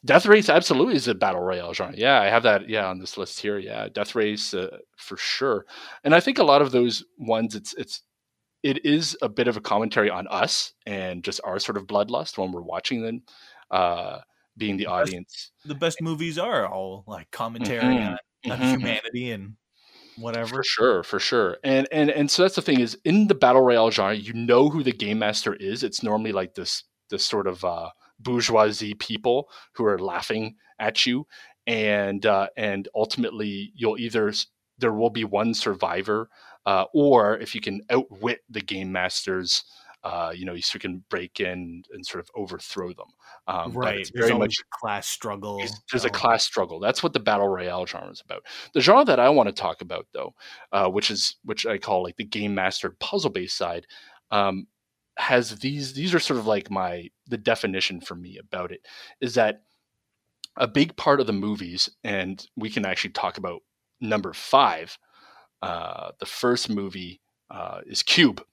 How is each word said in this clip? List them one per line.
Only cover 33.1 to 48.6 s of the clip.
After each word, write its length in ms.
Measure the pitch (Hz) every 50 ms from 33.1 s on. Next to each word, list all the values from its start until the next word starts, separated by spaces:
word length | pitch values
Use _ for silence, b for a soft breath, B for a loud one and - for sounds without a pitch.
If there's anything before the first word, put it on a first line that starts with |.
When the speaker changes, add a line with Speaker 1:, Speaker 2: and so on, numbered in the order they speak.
| - - 120 110 - 107 107 104 98 98 101 104 _
Speaker 1:
you'll 240 | 131 117 110 110 123
either 300 | 117 113 110 117 107 104
s-, 180 | 104 - - _ _ _ _ _ _
there 160 | _ 131 117 107
will 160 | 107 117 117
be 160 | 107 117 110
one 280 | 101 98 98 110 117 113
survivor, 760 | - - 117 98 92 - 85 87 95 98 107 104 110 113 B B B B B B B B
uh, 200 | 98 98 95 95 - -
or 440 | 156 143 143 131 120 104 104 110 -
if 140 | 110 - -
you 60 | 110
can 200 | 110 110 98 104 107 -
outwit 500 | 123 131 131 - 101 95 107 120 117 - _ _
the 120 | 113 107
game 300 | 95 - 101 95 95 92
masters, 720 | 92 92 90 92 - - - 98 95 92 90 90 - - B B B B B B B B -
uh, 280 | 87 87 87 85 82 85
you 100 | 90 92
know, 80 | 92 87
you 80 | 87
sort 140 | - - -
of 60 | 101
can 220 | - 98 90 92 92 _
break 300 | - 90 90 90 _ -
in 440 | 101 90 90 90 90 85 85 87 - _
and 140 | - - 90
sort 180 | - - 90 85
of 60 | _ _
overthrow 540 | - 101 90 87 80 - - - 98 90 90 87
them. 140 | - - _ _ B B B B B B
Um, 240 | 92 90 90 85 85 113
but 60 | 123
Speaker 2:
Right. 200 | 127 110 104 101
Speaker 1:
it's 120 | 92 -
Speaker 2:
There's 140 | 117 120 117
Speaker 1:
very 60 | 117 117
Speaker 2:
always 140 | 107 104
Speaker 1:
much 120 | - - -
Speaker 2:
a 160 | - _ - -
class 280 | 120 107 104 101 -
struggle 500 | - - - - 110 104 101 98 104 101
Speaker 1:
There's, 160 | 101 98 95 107 107 _ -
there's 120 | - 123 113
a 40 |
Speaker 2:
element. 140 | 120 - -
Speaker 1:
class 220 | - 120 117 110 -
struggle. 360 | - - 113 95 85 82 82
That's 240 | 98 110 - - -
what 100 | 160 135
the 60 | -
battle 280 | 101 110 104 101 101
royale 380 | 98 95 90 90 90 90 92 90
genre 260 | - - - 92 95
is 100 | 90 - _
about. 200 | _ 92 - _ B B B